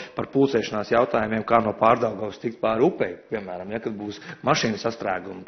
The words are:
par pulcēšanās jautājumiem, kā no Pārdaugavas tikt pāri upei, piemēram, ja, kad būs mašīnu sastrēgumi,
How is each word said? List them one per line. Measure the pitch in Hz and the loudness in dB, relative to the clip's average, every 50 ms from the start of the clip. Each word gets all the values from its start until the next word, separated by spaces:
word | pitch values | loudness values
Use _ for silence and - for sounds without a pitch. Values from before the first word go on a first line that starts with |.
| - - - | -12 -12 -8
par | - 110 - | -8 -8 -2
pulcēšanās | - 135 139 135 135 113 104 - 110 107 101 - 123 | 2 4 4 4 4 0 0 0 -4 -4 -2 2 4
jautājumiem, | 117 127 - - 117 107 107 110 110 107 | 4 4 4 2 0 0 0 -2 -2 0
kā | - 117 117 | 4 4 4
no | 110 107 104 | 4 4 0
Pārdaugavas | - 110 113 120 120 120 110 107 95 110 104 98 - | 4 6 6 6 6 2 -2 -2 -4 -6 -8 -8 -6
tikt | - 120 113 - - | -8 -8 -6 -2 -2
pāri | 110 110 113 131 | 0 2 4 2
upei, | 180 - - 110 92 87 - - - 120 | 2 2 0 -4 -4 -4 -10 -10 -8 -8
piemēram, | 107 101 92 90 90 92 98 107 | -8 -6 -6 -10 -10 -8 -8 -8
ja, | 117 - | -6 -6
kad | 120 107 101 | -6 -8 -6
būs | 104 104 101 - - - 160 - - | -8 -10 -10 -12 -14 -16 -16 -6 0
mašīnu | 123 151 - - 117 107 98 | 2 2 2 2 0 -2 0
sastrēgumi, | - 117 113 - - 101 92 90 87 98 95 92 92 | -2 -4 -4 -4 -4 -4 -4 -4 -6 -10 -12 -12 -12